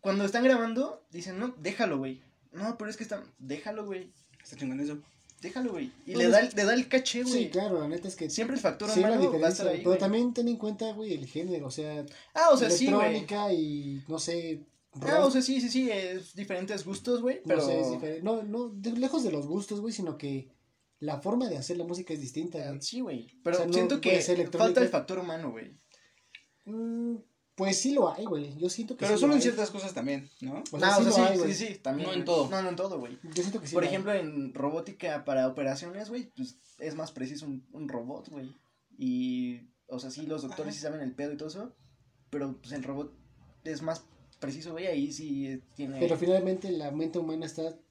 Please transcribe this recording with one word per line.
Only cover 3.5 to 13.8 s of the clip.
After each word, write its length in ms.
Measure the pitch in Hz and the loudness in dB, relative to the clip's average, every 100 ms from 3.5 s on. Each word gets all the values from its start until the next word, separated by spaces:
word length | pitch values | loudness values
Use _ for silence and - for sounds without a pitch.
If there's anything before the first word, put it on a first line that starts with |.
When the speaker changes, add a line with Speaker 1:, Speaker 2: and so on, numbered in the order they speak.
| 151 208 214 208 | -8 -6 -8 -8
Speaker 1:
güey. 260 | 185 180 _ _ _ | -8 -10 _ _ _
Speaker 2:
Está 120 | - 123 | -20 -8
chingón 220 | 139 131 | -6 -4
eso. 180 | 147 147 - _ _ _ | -4 -6 -12 _ _ _
Speaker 1:
Déjalo, 300 | 165 262 247 | -10 -4 -4
güey". 200 | 180 135 - - | -4 -8 -10 -6
Y 80 | |
Speaker 3:
Pues 40 | 233 | 2
Speaker 1:
le 60 | 240 | 8
Speaker 3:
es 60 | |
Speaker 1:
da 80 | 208 | 8
el, 80 | 247 202 | 6 2
le 100 | 202 | 4
da 80 | |
el 140 | 247 254 | 4 4
caché, 340 | 262 262 240 | 2 2 -2
güey. 200 | 254 247 202 | 0 0 0
Speaker 3:
Sí, 40 | |
claro, 300 | 170 202 175 | 0 0 0
la 80 | 147 | -2
neta 200 | 170 196 | -4 -6
es 80 | - | -6
que 140 | 156 | -6
Speaker 1:
Siempre 260 | - 233 262 | -2 -2 0
el 60 | |
factor 280 | 226 - 208 | 0 0 2
Speaker 3:
sí, 100 | 214 | 4
la 80 | 208 | 6
Speaker 1:
humano 140 | 233 | 6
va 60 | 180 | 4
a 40 | |
Speaker 3:
diferencia, 180 | 160 165 185 | 6 4 4
Speaker 1:
estar 40 | 190 | 0
ahí, 100 | 165 | 2
Speaker 3:
pero 120 | 175 | 4
Speaker 1:
güey. 80 | 185 | 4
Speaker 3:
también 340 | 196 220 247 | 4 4 2
ten 140 | 240 240 | 2 0
en 80 | 233 | 0
cuenta, 340 | 214 208 220 | -2 -4 -6
güey, 200 | 208 220 | -4 -4
el 120 | 156 131 | -4 -4
género, 400 | 151 180 170 139 | -6 -4 -4 -4
o 40 | |
sea, 340 | 139 151 151 147 - - | -6 -6 -6 -10 -14 -6
Speaker 1:
Ah, 160 | - 330 | 6 8
o 60 | 262 | 8
sea, 120 | 220 | 6
sí, 220 | 175 262 | 4 6
güey. 240 | 208 214 220 | 6 4 2
Speaker 3:
electrónica 360 | - 202 208 | -2 -2 2
y, 500 | 170 156 147 | 2 0 -4